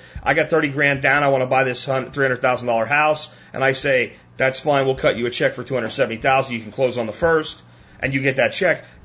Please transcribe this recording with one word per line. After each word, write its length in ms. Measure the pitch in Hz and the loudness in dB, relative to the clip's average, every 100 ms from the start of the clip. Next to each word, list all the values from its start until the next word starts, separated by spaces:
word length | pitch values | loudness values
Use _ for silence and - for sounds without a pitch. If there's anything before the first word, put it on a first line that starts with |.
| - - | -16 -8
"I 120 | - | -2
got 160 | 147 151 | 0 2
thirty 180 | 160 151 | 2 0
grand 320 | 135 143 135 | 0 0 2
down, 220 | 135 143 | 2 2
I 40 | 143 | 4
wanna 180 | 135 127 | 2 2
buy 180 | 131 | 2
this 220 | 131 123 - | 2 -2 -2
hun-, 260 | 131 120 | -4 -4
three 120 | 143 | -2
hundred 180 | 135 123 | 0 2
thousand 240 | 131 123 120 | 0 0 0
dollar 160 | 113 113 | 0 2
house," 440 | 143 151 151 - - - | 2 2 2 -4 -14 -12
and 120 | - | -2
I 80 | 135 | 0
say, 400 | 131 143 127 117 - - - | 0 0 0 0 -8 -14 -4
"That's 240 | 131 131 | -2 -2
fine, 260 | 151 143 135 | 0 2 2
we'll 80 | |
cut 220 | 131 151 107 | 0 0 0
you 100 | 120 | -2
a 40 | |
check 240 | - 139 | 0 -2
for 100 | - | -2
two 100 | - | -6
hundred 160 | 131 113 | -4 -2
seventy 280 | 135 117 113 | 0 -2 0
thousand, 340 | 135 135 123 | 0 2 0
you 60 | 117 | -6
can 100 | 104 | -8
close 280 | 117 127 117 | -2 -2 -2
on 80 | 110 | -6
the 60 | |
first, 500 | 101 165 160 151 - - - - - | -2 0 0 -2 -10 -18 -20 -20 -8
and 140 | 135 | -4
you 80 | 135 | -2
get 140 | 135 135 | 0 2
that 160 | - | 0
check." 320 | - 180 156 - - | 2 0 0 -4 -20